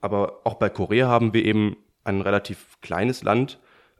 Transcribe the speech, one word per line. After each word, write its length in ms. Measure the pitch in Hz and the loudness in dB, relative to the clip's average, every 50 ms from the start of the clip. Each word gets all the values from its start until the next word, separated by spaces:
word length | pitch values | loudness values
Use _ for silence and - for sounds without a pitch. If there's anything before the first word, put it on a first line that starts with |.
aber 400 | - 101 104 101 101 - - - - | -6 -2 -2 0 -2 -2 -4 -4 -6
auch 120 | 113 107 | -4 -2
bei 140 | - 110 101 | 0 -2 -2
Korea 380 | - - 98 - 104 117 131 | -2 -2 -2 0 2 2 4
haben 260 | 127 123 117 117 113 101 | 4 4 2 2 2 2
wir 100 | 113 - | 2 2
eben 320 | 107 107 107 107 104 - - _ _ _ _ - | 2 2 2 2 0 -2 -6 _ _ _ _ -6
ein 180 | - 98 98 | -4 -4 -2
relativ 560 | 95 98 101 101 - - 98 - - _ _ _ | 0 0 0 0 0 -4 -12 -14 -16 _ _ _
kleines 420 | - - 82 90 101 123 127 - - | -10 -6 -4 -2 -2 -2 -2 -2 0
Land, 360 | 104 104 120 131 143 - - _ _ _ _ _ _ _ | 0 2 2 0 -2 -6 -12 _ _ _ _ _ _ _